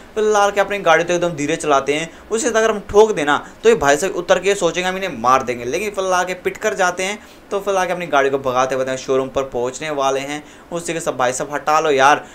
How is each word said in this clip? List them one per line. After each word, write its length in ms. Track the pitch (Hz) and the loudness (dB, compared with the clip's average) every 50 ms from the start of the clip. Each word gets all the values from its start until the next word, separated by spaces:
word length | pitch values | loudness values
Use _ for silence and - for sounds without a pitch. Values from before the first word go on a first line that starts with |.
| - - - | -20 -10 -4
फिलहाल 360 | 214 214 214 214 208 202 202 | -2 0 2 2 4 2 2
के 100 | 202 202 | 2 0
अपनी 160 | 196 196 202 202 | 0 0 -2 -2
गाड़ी 240 | 185 165 160 160 170 | 2 4 4 4 2
तो 100 | 165 180 | 0 0
एकदम 160 | 170 175 170 | 0 0 -2
धीरे 240 | 170 143 147 143 165 | -2 -2 -4 -4 -4
चलाते 380 | 160 165 151 143 135 135 143 143 | -2 0 2 2 2 2 0 -2
हैं, 160 | 151 165 165 - - - - | -2 -4 -6 -10 -16 -8 -6
उसे 180 | 208 226 269 247 | -6 -2 -2 0
अगर 220 | 208 220 220 220 | 0 2 2 0
हम 80 | 214 202 185 - | 0 -2 -6 2
ठोक 220 | - 208 220 220 | 4 6 6 6
देना 260 | 208 170 147 143 143 - - - - - - | 4 0 0 0 0 0 -2 -8 -12 0 2
तो 60 | 220 | 4
ये 60 | 233 | 4
भाई 200 | 160 143 143 143 | 6 4 4 4
साहब 160 | 147 196 190 - | 4 2 -2 -4
उतर 260 | 170 175 - 190 180 | -4 0 2 2 2
के 140 | 175 196 202 | 2 0 0
सोचेंगे 320 | 190 180 165 156 175 180 185 | 2 0 -2 0 -2 -2 -4
हम 80 | 185 | -4
इन्हें 200 | 190 196 185 143 | -4 -6 -6 -6
मार 260 | 113 113 123 131 131 127 | -2 2 2 2 2 2
देंगे, 220 | 117 123 120 120 | -2 -6 -6 -6
लेकिन 240 | 123 139 175 214 208 | -4 -4 -4 -4 -4
फिलहाल 340 | 202 196 190 185 185 180 180 | -4 -4 -2 0 0 0 0
के 80 | 180 180 | -2 -6
पिट 220 | 180 - 190 185 | -6 -6 -6 -6
कर 160 | - - 214 208 | -4 -4 -4 0
जाते 280 | 185 185 180 175 185 190 | 0 0 0 0 -2 -4
हैं। 140 | 190 208 220 - - - - - - | -6 -6 -8 -14 -20 -20 -20 -10 -8
तो 80 | 208 202 | -8 -4
फिलहाल 280 | 196 208 196 185 185 | -4 -2 -2 -2 -2
के 60 | 180 180 | -2 -4
अपनी 140 | 175 175 | -6 -4
गाड़ी 220 | 160 147 139 139 139 | 0 2 2 2 2
को 100 | 135 139 | 0 -2
भगाते 360 | 139 131 123 127 131 131 135 | -2 0 0 2 0 2 0
हुए 220 | 131 131 131 131 | -2 -2 -4 -4
showroom 320 | 127 - - 135 131 131 131 | -6 -2 0 0 0 0 -2
पर 140 | - 139 131 | -2 -4 -4
पहुंचने 440 | 135 - 120 120 127 127 - 156 156 | -4 -4 -4 -4 -4 -6 -8 -8 -6
वाले 280 | 151 139 135 135 135 135 | -4 -2 0 0 0 -2
हैं। 220 | 135 143 147 151 151 - - - - - | -4 -6 -8 -10 -12 -14 -20 -20 -14 -10
उसी 220 | 175 170 170 - 160 | -10 -8 -6 -6 -6
के 60 | 165 | -4
सब 180 | 156 160 135 | -4 -4 -2
भाई 160 | 127 127 123 127 | 0 -2 -2 -2
साहब, 200 | - 156 139 147 | -4 -6 -6 -6
"हटा 260 | 139 - 151 151 156 | -4 0 0 2 2
लो 120 | 160 156 | 2 2
यार।" 320 | 139 131 131 143 147 139 - - | 4 4 6 6 4 4 0 -6